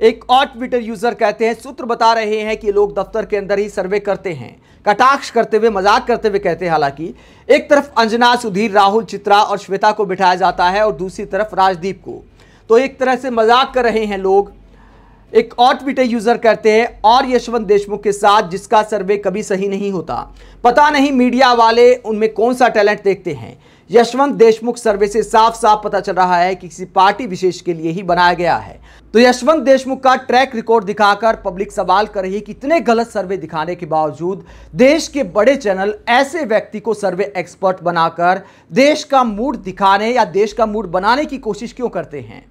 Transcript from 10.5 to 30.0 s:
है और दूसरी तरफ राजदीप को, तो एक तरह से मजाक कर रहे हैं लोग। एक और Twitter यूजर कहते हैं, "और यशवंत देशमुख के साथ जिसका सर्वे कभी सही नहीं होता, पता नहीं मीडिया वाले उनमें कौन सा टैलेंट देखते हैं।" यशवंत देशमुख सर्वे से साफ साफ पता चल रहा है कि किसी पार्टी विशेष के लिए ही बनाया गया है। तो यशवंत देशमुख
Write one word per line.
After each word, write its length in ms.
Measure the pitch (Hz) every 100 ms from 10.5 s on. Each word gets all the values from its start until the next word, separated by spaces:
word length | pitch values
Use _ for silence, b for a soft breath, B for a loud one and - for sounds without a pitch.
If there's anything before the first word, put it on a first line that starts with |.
| 180 180
है 160 | 196 214
और 60 |
दूसरी 340 | 208 185 185 202
तरफ 240 | 190 214
राजदीप 480 | 180 190 180 190 175 123
को, 200 | 120 - b b b b
तो 80 | 226
एक 220 | 262 269
तरह 160 | 254 247
से 140 | 262
मजाक 440 | 233 220 247 269
कर 100 | 254
रहे 220 | 233 214 214
हैं 120 | 196
लोग। 340 | 190 196 196 - - b b b b b b 220
एक 240 | - -
और 160 | 247 285
Twitter 300 | 277 269 254
यूजर 320 | 233 208 240
कहते 340 | 233 208 220
हैं, 300 | 220 233 - 214
"और 240 | 247 262
यशवंत 380 | 247 240 233 196
देशमुख 360 | 202 202 202
के 80 | 208
साथ 380 | 196 208 208 180
जिसका 340 | 185 - 214
सर्वे 340 | 214 214 185 202
कभी 260 | 196 190
सही 240 | 214 190 196
नहीं 240 | 196 202
होता, 440 | 185 160 120 - b b b
पता 260 | 240 240 294
नहीं 220 | 294 285
मीडिया 420 | 269 247 240 254
वाले 420 | 240 226 233 247 247
उनमें 380 | 214 214 220
कौन 200 | 220 233
सा 140 | 254 240
टैलेंट 360 | 214 208 208
देखते 300 | 196 185 180
हैं।" 260 | 135 104 - b b b
यशवंत 460 | 202 233 254 285 185
देशमुख 420 | 226 220 233 240
सर्वे 300 | - 196 202
से 140 | 226
साफ 320 | 208 220 226 226
साफ 260 | 220 214
पता 160 | 208 196
चल 140 | 185
रहा 220 | 180 185 175
है 160 | 180 185
कि 120 | 180
किसी 180 | - 185
पार्टी 380 | 202 190 202 247
विशेष 320 | 180 185 175
के 120 | -
लिए 180 | 170 160
ही 100 | 165
बनाया 300 | 180 175 175
गया 220 | 175 170 120
है। 240 | - - b b -
तो 60 | 214
यशवंत 440 | 247 247 247 320
देशमुख 380 | 240 269 262 262